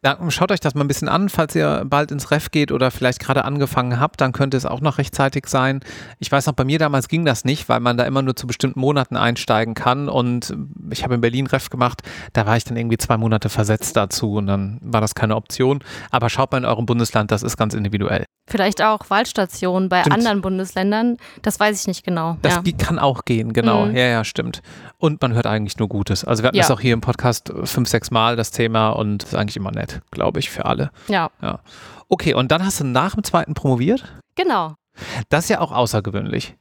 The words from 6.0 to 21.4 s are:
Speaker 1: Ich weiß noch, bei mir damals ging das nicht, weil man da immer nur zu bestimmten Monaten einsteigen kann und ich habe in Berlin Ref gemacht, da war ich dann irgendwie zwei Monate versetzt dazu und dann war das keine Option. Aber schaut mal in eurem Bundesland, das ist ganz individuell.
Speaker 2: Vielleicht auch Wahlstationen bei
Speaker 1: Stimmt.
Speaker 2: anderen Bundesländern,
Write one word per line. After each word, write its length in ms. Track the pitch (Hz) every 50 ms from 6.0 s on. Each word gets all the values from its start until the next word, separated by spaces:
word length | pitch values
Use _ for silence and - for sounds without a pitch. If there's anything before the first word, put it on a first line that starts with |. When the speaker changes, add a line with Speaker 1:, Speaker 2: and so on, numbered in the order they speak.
| - - - _
Speaker 1:
Ich 120 | - -
weiß 140 | - 139 135
noch, 80 | - 143
bei 120 | - 127
mir 140 | 131 147 160
damals 300 | 156 151 143 135 123 -
ging 160 | - 160 170
das 220 | 151 123 - -
nicht, 240 | 160 156 151 - -
weil 100 | 123 117
man 160 | 120 123 120
da 80 | 120 123
immer 160 | 120 131 135
nur 160 | 135 131 127
zu 100 | - -
bestimmten 340 | 123 120 - - 135 - -
Monaten 360 | 127 135 147 143 131 - -
einsteigen 560 | - - 117 120 - - - 123 107 113 110 113
kann 380 | - - 127 123 139 143 143
und 440 | 135 135 120 123 120 123 117 - - 151 143 139 147 - - -
ich 140 | - - -
habe 100 | 131 127
in 80 | 120 117
Berlin 240 | 117 117 131 139
Ref 240 | 127 - 135 - -
gemacht, 320 | - 127 123 123 - - - - - - - - -
da 100 | - 110
war 100 | 101 110 117
ich 60 | -
dann 120 | - 120
irgendwie 220 | 117 117 117 113 113
zwei 180 | - - 113
Monate 320 | 110 110 113 110 107 - 107
versetzt 480 | - - 107 101 110 107 - - -
dazu 380 | 117 104 95 - - - 110 101
und 120 | 107 101
dann 320 | 98 101 98 98 98 104 - -
war 180 | - 120 110
das 140 | 107 110 -
keine 220 | - - 110 110
Option. 420 | 110 - _ - - 131 127 139 143 - - - - - -
Aber 180 | - 123 120 117
schaut 240 | - - 135 - -
mal 60 | 131
in 80 | 127
eurem 180 | - 120 110 120
Bundesland, 460 | 107 123 117 117 110 - 117 107 104
das 120 | - 101 113
ist 140 | 110 117
ganz 160 | - 113 107 -
individuell. 540 | 110 104 98 104 101 101 - - - - - _ _ _
Speaker 2:
Vielleicht 360 | _ - 220 196 196 202 - -
auch 260 | 214 214 208 - -
Wahlstationen 800 | 196 202 247 - - - 196 180 - - - 180 180 185 190 185
bei 120 | 180 180 175
Speaker 1:
Stimmt. 140 | 156 147 214
Speaker 2:
anderen 240 | 233 233 208 202 185
Bundesländern, 760 | 190 190 185 190 185 - - 185 196 208 214 226 240 240 240 - - - -